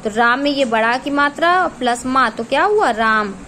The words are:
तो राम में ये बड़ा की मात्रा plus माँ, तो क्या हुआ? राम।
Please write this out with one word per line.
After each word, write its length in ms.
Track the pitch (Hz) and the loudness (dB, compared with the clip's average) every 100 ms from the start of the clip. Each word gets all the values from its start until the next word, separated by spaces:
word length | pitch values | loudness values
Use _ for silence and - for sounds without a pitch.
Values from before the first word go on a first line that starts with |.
तो 60 | 226 | -6
राम 260 | 202 240 247 | 0 2 2
में 120 | 285 | 0
ये 140 | 277 262 | 0 0
बड़ा 320 | 220 226 254 | 0 0 -2
की 120 | 277 | -2
मात्रा 580 | 285 285 285 330 359 339 - | 0 -2 0 2 2 0 -2
plus 260 | 247 240 247 | -2 -2 -2
माँ, 260 | 262 247 | 0 0
तो 120 | 220 | -2
क्या 200 | 226 277 | -4 0
हुआ? 260 | 359 415 370 | 2 2 2
राम। 460 | 220 220 214 208 190 | 0 0 0 -2 -8